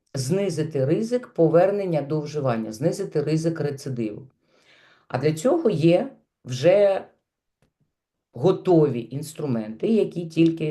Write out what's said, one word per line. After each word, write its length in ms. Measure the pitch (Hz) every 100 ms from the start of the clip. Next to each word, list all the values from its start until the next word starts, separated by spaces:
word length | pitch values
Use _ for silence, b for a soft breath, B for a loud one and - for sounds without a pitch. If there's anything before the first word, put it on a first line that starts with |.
| _
знизити 720 | 131 123 190 196 156 156 139
ризик 420 | 131 190 226 247 -
повернення 760 | - 160 160 190 202 190 156
до 180 | 139 156
вживання, 520 | 147 147 135 113 110
знизити 500 | 110 147 131 - -
ризик 380 | 151 160 165 160
рецидиву. 640 | 143 135 139 120 110 107 - _ b b b b b b b
А 100 | 117
для 140 | 151
цього 380 | 156 247 330 277
є 420 | 160 165 180 - - _ _
вже 600 | 117 127 156 202 202 190 - _ _ _ _ _ _ _ _ _ _ _ _
готові 760 | 117 160 - 185 170 143 120 117
інструменти, 800 | 135 - - 151 113 107 110 202
які 380 | 220 170 170 170
тільки, 380 | 165 165 160 156